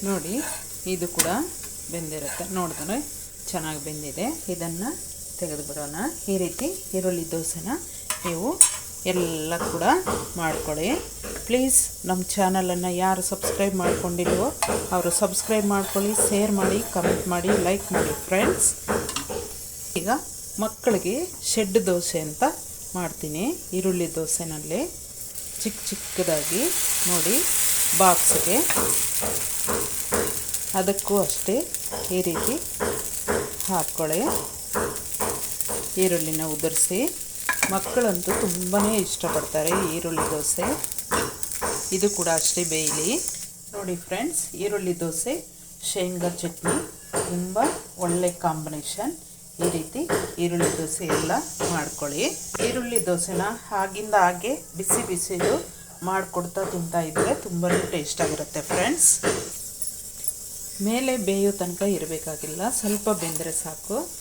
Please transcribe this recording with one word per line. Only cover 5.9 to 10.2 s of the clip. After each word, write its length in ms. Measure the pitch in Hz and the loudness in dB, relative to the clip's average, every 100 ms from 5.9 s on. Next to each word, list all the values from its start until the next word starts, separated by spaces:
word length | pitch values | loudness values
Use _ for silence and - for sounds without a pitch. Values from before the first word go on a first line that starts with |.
| 151 247 320 - | -4 -4 -4 -2
ಈ 100 | 190 | 0
ರೀತಿ 280 | 175 - 285 381 - | 0 0 -4 -4 -4
ಈರುಳ್ಳಿ 380 | 190 185 175 165 | 0 0 0 -2
ದೋಸೆನ 380 | 165 160 170 165 311 - - - - 185 | -4 -4 -6 -4 -6 -6 -12 -6 -4 -2
ನೀವು 220 | 165 214 370 - - - - 185 | -2 -2 4 4 4 -8 -6 0
ಎಲ್ಲ 480 | 180 175 160 156 170 202 | 2 2 0 -2 -2 -2
ಕೂಡ 120 | 160 175 330 - - | 2 4 4 4 -2